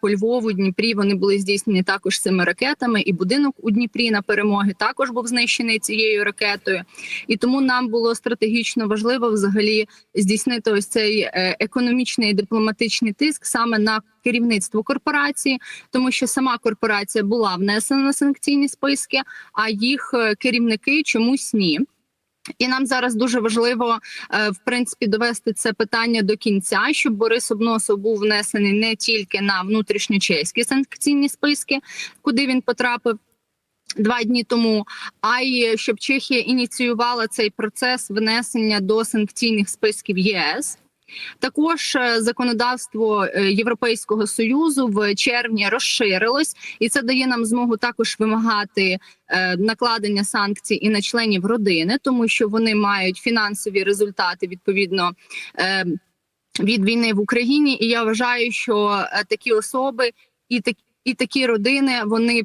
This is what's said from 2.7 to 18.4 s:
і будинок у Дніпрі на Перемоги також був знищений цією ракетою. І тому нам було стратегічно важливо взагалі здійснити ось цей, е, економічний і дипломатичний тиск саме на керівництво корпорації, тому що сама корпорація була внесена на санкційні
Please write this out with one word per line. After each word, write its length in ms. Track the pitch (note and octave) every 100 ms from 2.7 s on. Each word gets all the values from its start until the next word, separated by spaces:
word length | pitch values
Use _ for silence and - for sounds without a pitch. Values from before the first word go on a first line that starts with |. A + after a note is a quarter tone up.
| D4 B3 G#3+
і 120 | G3
будинок 420 | F3 F#3 C4+ C#4+ -
у 140 | A3+
Дніпрі 400 | G#3 A#3+ - A#3
на 100 | G#3
Перемоги 520 | G3 G#3 G#3 G3+ G3+ F#3
також 320 | G#3+ - C4
був 180 | A#3+ A#3
знищений 520 | B3 A#3 - A#3 A3
цією 440 | - A3 A3 G#3
ракетою. 600 | G#3 G3+ G#3 G3+ - F#3+ F#3 - - - -
І 100 | A3
тому 240 | A#3+ C4+
нам 260 | C4 B3 B3
було 280 | A#3 A3+ A#3
стратегічно 720 | B3 A3+ A3 A#3 A3+ - G#3+
важливо 420 | G#3+ A3+ B3+ A#3
взагалі 560 | G#3+ G3 G3+ G#3 G#3+ G#3+ - _ -
здійснити 560 | F#3+ G#3 - A#3+ A3
ось 160 | G3+ G3+
цей, 320 | A3+ G#3+ G#3+
е, 360 | D3+ F3+ F#3 -
економічний 680 | A3 C4 B3 B3 B3 - G#3+
і 40 |
дипломатичний 800 | G3+ G3+ A3 A3 G#3 A#3 - A3+
тиск 320 | G3+ D4 D4 -
саме 340 | A#3 A#3 A3
на 220 | G#3+ A3 - _
керівництво 600 | B3 A#3 A#3 G#3+ - G#3+
корпорації, 760 | G#3+ C4+ - D4 C#4+ C#4 C#4 B3+ - - -
тому 200 | B3+ C4
що 160 | - B3
сама 300 | - C4 A#3+
корпорація 680 | A3+ G#3+ A3+ G3+ G3+ A3
була 320 | G3+ A#3 G#3 F3+
внесена 460 | G3+ G#3+ G#3+ C4+
на 120 | C4+
санкційні 540 | C#4+ C#4+ C#4